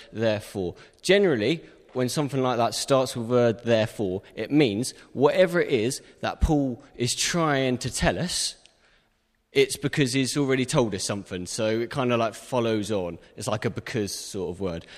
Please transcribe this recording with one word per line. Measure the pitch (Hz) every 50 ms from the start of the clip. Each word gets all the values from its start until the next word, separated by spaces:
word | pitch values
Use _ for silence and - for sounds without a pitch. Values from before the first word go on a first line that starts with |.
| - - -
"therefore." | 104 113 110 107 104 - - - 104 92 87 - - - - _ _ -
Generally, | - 185 202 202 180 143 110 104 127 165 160 - - - _ _ _ -
when | 127 127 123
something | - 160 147 131 139 135
like | 131 127 123
that | 113 120 113 110
starts | - - - 139 131 131 120 -
with | 127 113
the | 113 123
word | 123 120 117 104 98 -
"therefore," | 117 117 110 107 - - - 107 92 90 98 - - -
it | - 107 - 139
means | 151 151 117 98 107 127 - - - - - -
whatever | 117 135 143 - 190 185 175 170 175
it | 151 -
is | 147 113 104 127 135 - - - - -
that | - 107 82 -
Paul | - - 156 147 139 131 120 - - - _
is | - 120 120 -
trying | - - - - 175 165 156 143 135 135 131 127 120
to | - 98
tell | - - 175 156 104
us, | 110 156 180 - - - - - - _ - _ _ _ _ _ _ _ _ _ _ _ _ _ _ _ _
it's | - 139 135 - -
because | - - 135 - 156 143 123 123
he's | 135 131 120 -
already | 147 143 131 135 131 127
told | 123 - 151 120 107 95
us | 92 -
something. | - 107 101 95 - 101 92 90
So | - - - 113 107 110 113
it | 120 117
kinda, | - 139 127 123 120
like, | 113 113 110 -
follows | - - - 135 123 113 113 110 107 104 95 110
on. | 98 90 85 85 - - - _
It's | - 104 -
like | 107 107 -
a | 117
because | - - - - - 117 104 95 -
sort | - - - - 101 90 82
of | 87 90
word. | 98 92 82 85 - - -